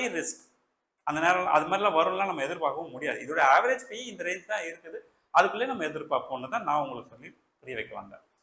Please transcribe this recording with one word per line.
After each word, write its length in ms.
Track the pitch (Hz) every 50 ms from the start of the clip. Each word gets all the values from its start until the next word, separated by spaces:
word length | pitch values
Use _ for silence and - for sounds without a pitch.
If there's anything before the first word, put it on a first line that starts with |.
| 254 226 180 165
ரிஸ்க், 260 | - - - - - - _ _ _ _ _ _ _ _ _ _ _ 151
அந்த 120 | 151 156 165
நேரம் 260 | 175 185 180 185 180 147
அது 100 | 151 151 160
மாதிரிலாம் 260 | 190 196 202 208 170 156
வரும்லாம் 320 | 160 185 185 185 196 190
நம்ம 140 | 175 151 135 143
எதிர்பார்க்கவும் 460 | 175 170 160 143 135 156 170 - 127
முடியாது. 240 | 127 - 139 120 - 120
இதோட 160 | 131 156 165 143 131 139
ஆவரேஜ் 280 | 175 233 247 262 254 - -
பி 80 | 208 233 254 240
இந்த 120 | 202 175 170 175
ரேஞ்ச் 220 | 185 190 - - 214
தான் 120 | 202 170 165
இருக்குது, 300 | 165 - - 160 170 - - _ _ _ _ _ - 165
அதுக்குள்ளே 300 | 185 190 208 214 247 269 254
நம்ம 120 | 202 160 151
எதிர்பார்ப்போம்னு 640 | 147 156 147 151 - - - - 135 123 127 135 202
தான் 100 | 233 202 156
நான் 120 | 147 151 143
உங்களுக்கு 280 | 135 127 117 107 - 117
சொல்லி 140 | 113 143 185 214 _ _ _ _ _
புரிய 140 | _ 131 127 113
வைக்க 140 | 104 101 107 101
வந்தேன். 240 | 98 101 101 - _ _ _ _